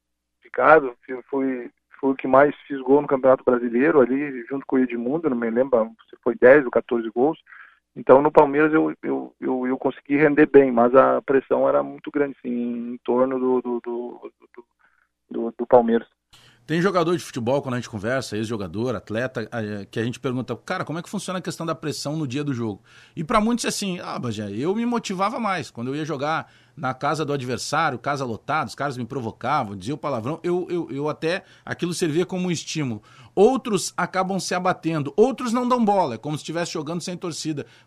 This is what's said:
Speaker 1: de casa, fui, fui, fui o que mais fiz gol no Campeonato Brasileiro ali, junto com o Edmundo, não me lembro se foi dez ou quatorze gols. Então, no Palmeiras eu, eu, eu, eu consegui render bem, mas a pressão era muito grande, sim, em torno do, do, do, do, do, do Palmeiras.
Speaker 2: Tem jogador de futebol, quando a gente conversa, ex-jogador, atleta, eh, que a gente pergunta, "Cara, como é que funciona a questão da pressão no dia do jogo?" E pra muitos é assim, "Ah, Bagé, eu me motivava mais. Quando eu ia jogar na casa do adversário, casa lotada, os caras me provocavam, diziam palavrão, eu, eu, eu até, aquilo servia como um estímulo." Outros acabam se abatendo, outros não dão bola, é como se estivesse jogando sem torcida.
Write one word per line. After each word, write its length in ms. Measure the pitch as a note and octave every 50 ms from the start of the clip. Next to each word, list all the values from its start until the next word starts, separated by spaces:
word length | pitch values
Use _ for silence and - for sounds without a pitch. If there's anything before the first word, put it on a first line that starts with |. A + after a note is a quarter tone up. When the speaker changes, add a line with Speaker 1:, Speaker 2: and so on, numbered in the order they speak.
| _ _ _ _ _ _ _ _ _
Speaker 1:
de 60 | -
casa, 420 | - B2 B2 C#3+ D#3 D#3+ C#3 B2+ B2 - _
fui, 160 | - C3 B2 - _
fui, 420 | - C3+ C3+ C3+ C3 B2 A#2+ C#3 - _ _ _ - -
fui 140 | - C3+
o 40 | C3+
que 120 | - - C3+
mais 260 | C3 C3+ D3 D3 - - - -
fiz 140 | C#3+ C3+
gol 200 | B2+ B2+ C#3 D3
no 60 | D3 C#3+
Campeonato 380 | D3 C3 B2+ C3 B2+ B2+ -
Brasileiro 560 | C3 B2 A#2+ A#2+ A#2+ A2+ A#2+ C3+ D#3+ E3 C#3+
ali, 440 | A#2+ A#2 C3 C#3 D3 D3 C3 B2 A#2 -
junto 180 | C#3 C#3 C3+
com 100 | - C#3
o 40 | C3
Edmundo, 500 | C3 B2 A#2+ A#2 A#2 B2 C#3+ E3+ E3 D3
não 80 | B2+ A#2+
me 120 | A#2 A2+
lembro 400 | A2+ A#2+ C3+ C#3 B2+ A2+ A2 A2+ A2+ _ _ _
se 80 | - -
foi 140 | _ B2 A#2
dez 300 | A2+ A#2+ B2 C#3 D3+ C3+
ou 60 | A#2+
quatorze 380 | - A#2 - - B2 A#2 A2+ A2+
gols. 280 | - A#2+ C3 D3+ E3 - _ _ - - - - _ _ _ _ _
Então, 260 | - A#2+ - B2+ C3+
no 80 | D3 D3+
Palmeiras 440 | - D#3+ D3+ C#3 C#3 D3 D#3 D#3 D#3
eu, 200 | D#3+ D#3+ D#3 D#3+ -
eu, 320 | - C#3 C3+ C3+ C3 B2 - _
eu, 260 | - C3+ C3 B2+ B2+
eu 120 | B2+ C3 C3
consegui 400 | - C3+ - - - - C#3+ C#3+
render 300 | D#3 D3 D3 C#3+ D3+ D3
bem, 220 | - C#3 C#3 C3
mas 240 | B2 A#2 A#2 B2 B2+
a 280 | C3 C3 C3 C3 B2
pressão 440 | - - C3+ C3+ - - C3 B2+ C3
era 160 | C#3 C#3 C#3+
muito 300 | C#3+ C#3 C#3 D3 - D#3+
grande, 240 | - D3 C#3+ C#3 B2+ -
sim, 520 | - B2+ B2 A#2+ A#2+ A#2+ A#2+ A#2+ A#2 A#2+ B2
em 20 | A#2+ -
torno 340 | - A#2+ B2 C3 C3+ C3+ B2+
do, 220 | B2+ B2+ B2+ B2
do, 180 | A#2+ B2 A#2+ A#2
do, 520 | - A#2+ A#2+ A#2+ A#2+ A#2+ A#2+ - - A#2 - _ A#2 _ _
do, 120 | - - _ _ _ _ _ _ _ _ _ _ _ _ _
do, 240 | B2 A#2 A#2 A#2 - -
do 80 | A#2+
Palmeiras. 440 | - - B2 A#2 A2+ A2+ A#2 A2 - _ _ _ _ - - _ _ _ _ _ -
Speaker 2:
Tem 80 | D#3 F3
jogador 380 | E3+ G3+ F3+ F3+ E3 E3 F3+ -
de 60 | -
futebol, 380 | - - C3 A2+ A#2 C3+ C#3+
quando 120 | C#3 C3+ B2
a 40 | B2
gente 100 | A2+ -
conversa, 480 | - G#2 F2+ A#2 C3 C3+ A#2+ - G#2 G#2+
ex-jogador, 580 | A2+ G#2 A#2 G2+ G2 E2+ D#2+ G#2 A#2 C3 A2+
atleta, 460 | F#2 - - G#2 A2+ B2+ B2+ - B2 G#2+ -
eh, 340 | - A#2 G#2+ G#2 G#2+ G2+ G2 -
que 100 | - A#2+
a 40 | A2+
gente 160 | B2 A#2+ -
pergunta, 360 | - C3+ B2 C3 A#2+ - A#2+
"Cara, 300 | A2+ - - F#3 F3+ D3
como 140 | - D3 D#3
é 20 |
que 80 | D#3 -
funciona 300 | - F#3+ - - F#3 F#3
a 20 |
questão 240 | E3+ E3+ - - E3
da 100 | E3 D#3
pressão 400 | - - D3 C3 - - C#3+ D3+
no 120 | D#3+ D3+ B2+
dia 160 | A#2 D3 C#3+
do 100 | C#3+ C3+
jogo?" 280 | A#2 A#2 A2 G2 - _ _ - - - _ _
E 80 | D#3+ E3
pra 180 | - A#3 G#3+
muitos 240 | G#3 A3+ B3 A3+ -
é 20 | B3
assim, 320 | - - G#3 G3 F3 F3
"Ah, 180 | G#2+ E3+ D3+ -
Bagé, 320 | - A#2+ G#2+ G#2 G#2 G2+
eu 220 | G2+ G#2+ C3+ F3 G3+
me 120 | A3+ A#3
motivava 540 | A#3+ A#3+ A3+ - - G3 F3 G3 G#3 C4 C4+
mais. 300 | A3+ G3+ F#3 E3+ C3+ -
Quando 180 | - A2+ A#2 B2+
eu 60 | C#3
ia 100 | D3+ D#3
jogar 440 | D3 D#3+ B2+ C#3 D3+ D#3+ D3 C3 - _ _ _ _ _ -
na 160 | C3+ B2+ B2
casa 320 | - - C#3+ D#3+ C#3+ D#3
do 80 | C3+ C#3+
adversário, 640 | C#3+ B2 B2+ B2 G2+ - - C#3+ D3+ E3 D3+ B2+ A2+
casa 240 | - C#3 D3 C3+ C3+
lotada, 440 | A#2+ A2 F#2+ - - C#3+ D#3 C#3+ G#2+
os 80 | -
caras 200 | - C3+ D3 B2+
me 100 | B2+ A#2+
provocavam, 680 | A2+ B2 C3+ A#2 A2 - - - B2 D3 D3+ B2 G2 G#2
diziam 220 | G2 F2+ A2+ D3+ D3+
palavrão, 420 | - D3+ C3+ A#2 G#2+ C3 D#3+ - -
eu, 220 | F3 F3 F3+ F3+ -
eu, 180 | - E3+ D#3 -
eu 180 | C3+ C#3 D3 D3+
até, 340 | C#3+ - - D#3+ F3 F#3+ - _ - _ _
aquilo 280 | - B2+ - E3 F3 F3
servia 320 | - F#3 D#3+ C#3 E3+ F3+
como 220 | F3 F#3 F3+ F3+ F#3
um 40 |
estímulo." 500 | E3+ - - - - D#3+ D3 B2+ A2 G#2 - _ - - - - _
Outros 580 | - G3 A#3+ C4+ C4 - B3 G#3 F3 - - - -
acabam 420 | F3 E3+ - F#3 F#3+ F3+ G3 F#3
se 140 | - - F#3+
abatendo, 600 | F#3 F#3 F#3 F3 - - E3 E3 D#3 C3+ C#3 - -
outros 340 | A3 C4+ B3 - B3+ A#3
não 160 | A3 B3+ B3 B3
dão 160 | B3+ B3 A3+
bola, 320 | G3+ G3+ G3 F3 C#3 A2+
é 20 | A2
como 200 | - D3 D#3 C#3
se 60 | -
estivesse 280 | - D#3 E3+ F3 E3
jogando 300 | - E3+ D3 C#3+ E3+ F3
sem 160 | - F#3+ F3+ D#3+
torcida. 480 | - F3 D3 - - D#3 D#3 C#3 - - - - _